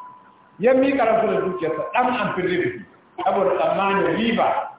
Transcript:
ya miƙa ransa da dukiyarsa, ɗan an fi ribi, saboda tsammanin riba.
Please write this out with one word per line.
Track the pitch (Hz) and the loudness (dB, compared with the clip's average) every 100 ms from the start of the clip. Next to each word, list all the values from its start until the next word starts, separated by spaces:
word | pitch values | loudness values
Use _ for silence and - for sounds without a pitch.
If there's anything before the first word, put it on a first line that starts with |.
| - - - - - - | -16 -20 -20 -20 -20 -2
ya | 220 | 2
miƙa | 262 277 269 | 4 4 2
ransa | 226 226 208 | 2 2 2
da | 180 | 0
dukiyarsa, | 180 180 156 160 - | -2 -2 -4 -4 -2
ɗan | 233 254 247 | 0 0 0
an | 185 | -4
fi | 185 | -2
ribi, | 165 175 - - - - _ - | -2 -2 -2 -6 -12 -20 _ -6
saboda | 196 196 175 - | -2 0 0 2
tsammanin | 160 165 196 196 170 - | 0 0 0 0 0 0
riba. | 233 185 147 - - | 0 2 0 0 -4